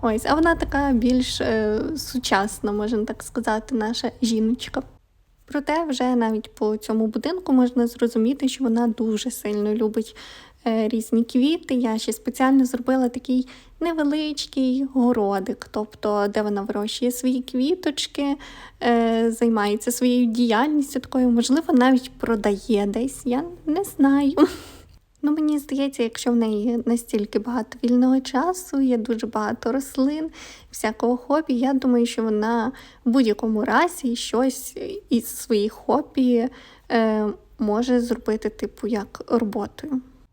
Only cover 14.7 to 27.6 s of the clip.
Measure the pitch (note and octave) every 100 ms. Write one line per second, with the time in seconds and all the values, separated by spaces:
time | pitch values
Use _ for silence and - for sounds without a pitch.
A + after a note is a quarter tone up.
14.7 | B3+ C4+ C4+ A#3+ A#3+ G3+ G3 F#3+ A3 -
15.7 | - G#3+ - G#3+ G#3 G3+ G#3 G#3+ G3+ G3
16.7 | G#3 G#3+ - B3 B3 B3+ B3+ B3+ B3+ C4+
17.7 | F4+ E4 D4 - - C#4+ C#4+ - - -
18.7 | - - A#3 A3+ A3+ A3+ A3+ A#3 A3 G#3
19.7 | G#3+ - A#3+ B3 B3 B3 A3+ A#3+ G#3+ C#4+
20.7 | D4+ C#4 C4+ - C4 B3+ A#3 A#3+ C#4 D#4+
21.7 | C#4+ B3 C4 B3+ - - A3+ G#3 G3 -
22.7 | G#3+ G3+ G3+ C4 - C4 B3 E4+ F4 -
23.7 | D#4 G4+ - C#4 C#4 C#4+ C#4+ D#4+ - -
24.7 | - - - _ _ D4 D4+ D4+ D4 C#4
25.7 | C4+ C#4 C#4 A3+ A3+ - A#3+ A3+ G#3+ G#3+
26.7 | A#3 A3+ A#3 - A3+ G#3 A#3+ A#3 A#3